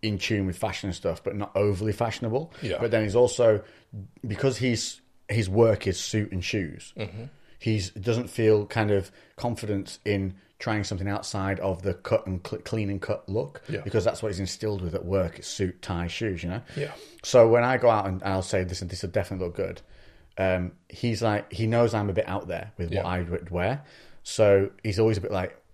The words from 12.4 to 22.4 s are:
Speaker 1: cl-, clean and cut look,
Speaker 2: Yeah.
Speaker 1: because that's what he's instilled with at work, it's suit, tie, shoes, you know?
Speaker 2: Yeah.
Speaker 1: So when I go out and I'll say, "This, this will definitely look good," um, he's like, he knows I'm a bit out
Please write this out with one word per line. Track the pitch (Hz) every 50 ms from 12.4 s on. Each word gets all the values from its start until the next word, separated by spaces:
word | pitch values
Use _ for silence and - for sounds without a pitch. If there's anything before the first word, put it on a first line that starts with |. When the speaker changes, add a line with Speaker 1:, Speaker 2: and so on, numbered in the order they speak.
| -
Speaker 1:
cl-, | - - - -
clean | - - 113 107 98
and | 101 98 -
cut | - 107 - - -
look, | 95 113 139 143 - - - -
Speaker 2:
Yeah. | - - -
Speaker 1:
because | 101 - 110 92
that's | 113 - - -
what | 110
he's | 98 85
instilled | 98 90 - - - 107 104 98
with | 92 85 80
at | 95 -
work, | 85 95 98 90 82 82 -
it's | - -
suit, | - - 101 92 - - -
tie, | - 95 85 87
shoes, | 85 - - 113 110 92 82 80
you | 85
know? | 90 120 - - -
Speaker 2:
Yeah. | 147 143 147 - - - - - - -
Speaker 1:
So | - - 127 113 113
when | 110 120 120
I | 123 131
go | 123 120 120
out | 113 107 98
and | 98 95 92 87
I'll | 98 95 95 92
say, | - - 98 90
"This, | 87 90 -
this | 95 85 92 - -
will | 92
definitely | 85 107 98 - 101 92 92
look | 87 87
good," | - 95 95 92 - - _ - - - - - - - - _ -
um, | 95 95 92 92 90 90 - _ _ _
he's | - - - 120 117 101 113
like, | 113 107 104 - - -
he | - 113
knows | 110 117 117 120 117 117
I'm | 107 104 101
a | 92
bit | 98 - -
out | 92 98